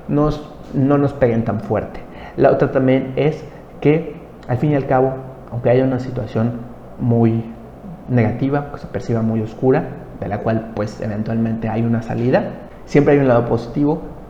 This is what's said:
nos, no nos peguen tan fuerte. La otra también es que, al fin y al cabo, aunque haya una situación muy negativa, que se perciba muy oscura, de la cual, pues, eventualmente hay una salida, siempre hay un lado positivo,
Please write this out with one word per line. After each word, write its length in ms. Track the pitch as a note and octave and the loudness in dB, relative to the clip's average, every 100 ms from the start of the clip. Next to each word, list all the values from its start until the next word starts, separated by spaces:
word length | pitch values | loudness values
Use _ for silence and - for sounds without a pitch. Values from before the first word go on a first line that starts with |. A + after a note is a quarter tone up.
| - | -2
nos, 400 | D3 D3+ D3+ - - - | 2 2 -2 -8 -16 -6
no 240 | - C3+ C#3+ | 0 4 4
nos 160 | C#3+ | 2
peguen 300 | - B2 A2+ | 2 2 2
tan 160 | G#2+ G#2 | 0 -2
fuerte. 400 | - G#2 - - - - - - | -2 -2 -2 -10 -14 -16 -8 2
La 140 | C3+ | 4
otra 200 | - C#3 | 4 2
también 420 | C#3 B2+ C3 B2+ - | 2 4 2 0 0
es 280 | C#3+ D3+ - - - - | 0 -2 -8 -18 -18 -2
que, 340 | C#3+ D#3+ E3 - - - - | 2 2 0 -10 -16 -14 -4
al 100 | A#2+ | 0
fin 140 | D3+ | 2
y 40 | C#3+ | 2
al 100 | B2+ | 2
cabo, 280 | C3 C3 C3 - - - | 2 2 0 -10 -16 -10
aunque 180 | A#2 B2 | -2 2
haya 140 | B2 | 4
una 160 | C3 B2+ | 4 0
situación 540 | B2+ B2+ A2+ A2+ A#2+ A#2+ - - - - | -4 -6 -4 0 0 -2 -10 -14 -16 -4
muy 440 | B2+ A#2 A2+ A2+ A2+ - - - - - - | 2 6 4 4 -4 -10 -16 -16 -16 -12 0
negativa, 640 | B2 G#2+ B2 C3+ C#3+ C#3+ | 2 2 0 0 -2 -2
que 80 | - | -10
se 80 | - | -8
perciba 340 | A#2 - A#2 | -6 -2 0
muy 200 | A2+ A2+ | 0 0
oscura, 420 | G#2+ - C3 C#3+ C3 - - - | -4 0 2 4 0 -8 -14 -10
de 80 | - | -6
la 120 | G#2 | -4
cual, 320 | - A2+ A2 - | 0 -2 -2 -6
pues, 260 | G#2 - | -6 -6
eventualmente 680 | A2 G#2 A2 A2+ A2+ A2 A2 | -6 -4 -2 -2 0 -2 -2
hay 140 | A2 | 0
una 180 | A#2 A#2 | 0 0
salida, 420 | - A2+ A#2+ F3 - - - - - | -2 -2 2 2 0 -8 -16 -18 0
siempre 280 | D3 C#3+ | 4 6
hay 60 | C#3+ | 6
un 80 | C3+ | 6
lado 180 | A#2 A#2 | 4 4
positivo, 560 | A#2 - D3 D3 E3 - - | 0 -2 0 0 0 -6 -14